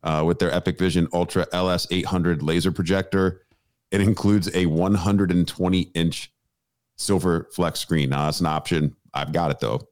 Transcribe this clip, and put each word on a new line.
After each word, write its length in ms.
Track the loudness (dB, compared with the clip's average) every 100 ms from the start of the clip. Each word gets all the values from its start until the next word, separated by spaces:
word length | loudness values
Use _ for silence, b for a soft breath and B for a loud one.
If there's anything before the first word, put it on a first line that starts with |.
uh, 200 | -2 0
with 140 | 0 0
their 140 | 0
Epic 260 | 0 -2 0
Vision 300 | 0 2 0
Ultra 360 | 0 -2 -2 -2
L 160 | -2 0
S 200 | 0 -2
eight 160 | -4 -2
hundred 380 | 0 0 0
laser 280 | 0 0 0
projector. 680 | -2 -2 -2 0 0 0 -2 b b b _ _
It 120 | 0
includes 520 | 2 2 2 2 2 0
a 120 | 0
one 260 | 2 2
hundred 380 | 2 2 2 2
and 160 | 2 0
twenty 420 | -2 0 0 -2 -2
inch 360 | -2 -2 -12 _ _ _ _ _ _ -10
Silver 540 | -2 0 2 0 -2
Flex 260 | -2 -2 -2
screen. 320 | -2 0 0
Now, 140 | 0 -2
that's 140 | 0
an 60 | 0
option. 500 | -2 -2 0 0 -4 _ -8
I've 180 | -4
got 160 | -2 -2
it, 100 | -2
though. 220 | -4 -6 -8